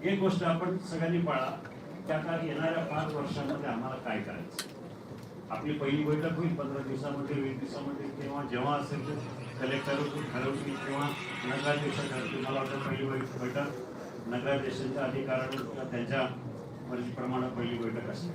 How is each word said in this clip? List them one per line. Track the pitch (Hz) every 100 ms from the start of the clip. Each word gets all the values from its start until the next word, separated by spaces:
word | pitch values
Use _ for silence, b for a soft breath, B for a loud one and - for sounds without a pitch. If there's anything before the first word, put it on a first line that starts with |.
| 165
एक | 196
गोष्ट | 190 165
आपण | 170 165 180 185
सगळ्यांनी | - 165 165 175
पाळा | 165 131 - - - - - - -
की |
आता | 156 160 165 160
येणाऱ्या | 151 160 165 -
पाच | 151 156
वर्षांमध्ये | 147 139 - 139 - -
आम्हाला | 113 117 -
काय | - 107
करायचं. | 101 87 85 - - - - - - - - - -
आपली | - 151
पहिली | 147 139 147
बैठक | 151 151 165 160
होईल | 170 -
पंधरा | 131 135
दिवसामध्ये, | 131 131 143 139 139 139
वीस | 135 131
दिवसामध्ये, | 139 - 139 - 104
किंवा | - 135 139
जेव्हा | 139 120 131 143
असेल | - 135 131
ते | 151 - - - - 127
कलेक्टर | 135 - 139 147 147 -
ठरवतील | 127 135 139 143 135
किंवा | 127 139 143 - - - 123
नगराध्यक्ष | 131 147 147 143 -
ठरवतील. | 143 127 - 135 127
मला | 135
वाटतं | 135 139
पहिली | 135 127 135
बैठ-, | 135 131 127
बैठक | 123 143 143 - - - - - 113
नगराध्यक्षांच्या | 123 139 139 131 - 127 135
अधिकारावर | 131 131 135 131 127 131
किंवा | 113 - 127
त्यांच्या | 123 120 135 127 - - - - - -
मर्जीप्रमाणे | 123 123 127 123 127 127
पहिली | 117 117 117
बैठक | 113 117 -
असते. | 104 170